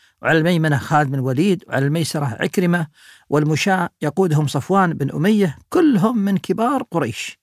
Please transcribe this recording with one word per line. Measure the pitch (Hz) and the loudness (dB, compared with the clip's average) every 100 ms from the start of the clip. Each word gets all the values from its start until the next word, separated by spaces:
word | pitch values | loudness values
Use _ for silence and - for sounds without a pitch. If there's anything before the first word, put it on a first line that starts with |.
| _ _ | _ _
وعلى | 120 160 | 0 2
الميمنة | 165 170 160 135 | 2 2 2 0
خالد | - 151 139 | 2 0 2
بن | |
الوليد، | 135 131 131 202 175 - | -2 -2 0 0 0 -2
وعلى | 123 139 | -2 0
الميسرة | 165 151 156 | 0 -2 -4
عكرمة، | 139 - - - 175 175 151 _ - - - | -4 -4 -4 0 0 0 -4 _ -20 -20 -2
والمشاة | 147 151 156 202 185 175 - | 0 0 0 0 0 -2 -4
يقودهم | 151 190 185 147 147 | -4 0 2 2 0
صفوان | 139 - 196 180 | -2 0 2 2
بن | 135 139 | 0 -4
أمية، | 147 180 214 180 - - | -2 0 2 0 -4 -4
كلهم | 349 311 208 220 240 | 2 2 4 2 0
من | 196 196 | 0 -2
كبار | - 196 233 285 | -2 -2 -2 -2
قريش، | - 165 117 - - - | -4 -4 -4 -6 -12 -14